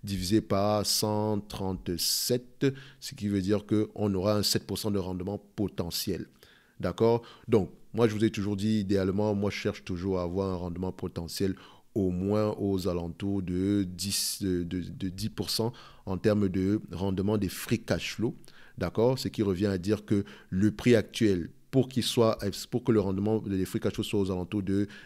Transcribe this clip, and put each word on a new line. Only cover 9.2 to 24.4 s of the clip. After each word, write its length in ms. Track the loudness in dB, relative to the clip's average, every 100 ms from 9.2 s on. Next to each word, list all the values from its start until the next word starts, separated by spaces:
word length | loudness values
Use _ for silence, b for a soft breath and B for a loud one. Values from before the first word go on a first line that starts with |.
| 0 0
moi, 160 | -2
je 60 | -2
cherche 260 | -4 -6
toujours 360 | -6 -4 -2 -2
à 40 |
avoir 280 | -2 -2 -2
un 40 | -2
rendement 360 | -6 -4 -6
potentiel 640 | -6 -8 -6 -8 -4 -2 -4 B B _ -2
au 160 | 0
moins 420 | 0 0 2 0 0
aux 280 | 0 0 0
alentours 540 | -2 -4 -4 -2 -2
de 460 | -2 0 2 2 0
dix, 560 | -4 -4 -2 -4 -4
de, 200 | -2 -2
de, 180 | -2 -6
de 280 | -6 -6 -8
dix 200 | -6 -8
pour 200 | -6 -4
cent 220 | -2 -2 B B B -6
en 120 | 0
termes 320 | 2 4 2
de 320 | 2 2 0 -2
rendement 460 | -4 -2 0 0 0
des 100 | 0
free 320 | -4 -4 -4
cash 360 | 0 -2 -2 -4
flow, 200 | -4 -4 -18 B B B
d'accord ? 400 | -4 2 2 2
Ce 120 | -4
qui 120 | -2
revient 260 | 0 2 2
à 100 | 0
dire 260 | 0 -2
que 220 | 2 0 0 B B
le 220 | 2 2
prix 220 | 4 6 6
actuel, 540 | 4 2 2 2 -2 -12 _
pour 160 | 2 2
qu'il 160 | 0
soit, 340 | 0 4 4 4 -2 -4 -4
pour 140 | -4
que 80 | 4
le 80 | 4
rendement 400 | 4 0 0 0
des 240 | 0 -2
free 160 | 0 0
cash 140 | -2
flow 100 | -2
soit 160 | -2 0
aux 100 | 0
alentours 320 | -2